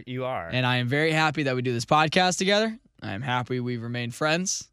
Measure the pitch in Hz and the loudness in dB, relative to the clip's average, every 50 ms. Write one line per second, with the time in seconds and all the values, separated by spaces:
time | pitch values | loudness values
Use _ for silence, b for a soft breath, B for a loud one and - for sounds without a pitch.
0 | - 131 123 127 127 127 131 101 85 85 120 127 127 123 123 123 123 120 139 147 | -10 -8 -6 -4 -4 -4 -4 -4 -4 -4 -2 0 0 2 2 0 0 0 0 2
1 | 156 165 160 156 156 156 143 156 147 135 127 127 123 131 120 120 117 - 156 151 | 2 2 2 4 2 2 2 0 0 0 0 0 0 -2 -2 -2 0 2 4 4
2 | 156 156 - 185 180 185 180 - 190 190 202 208 220 226 220 - _ _ _ - | 4 4 4 4 2 2 2 2 2 2 4 2 2 0 -2 -8 _ _ _ -12
3 | - 107 98 98 - - 123 123 120 - 127 127 120 123 123 117 113 120 120 123 | -8 -8 -6 -6 -2 -2 -2 -2 0 -2 -4 -4 -2 -4 -4 -6 -6 -6 -4 -4
4 | 120 117 120 - 156 156 160 175 185 190 - - - _ | -4 -6 -4 -2 0 2 2 2 0 -2 -4 -6 -8 _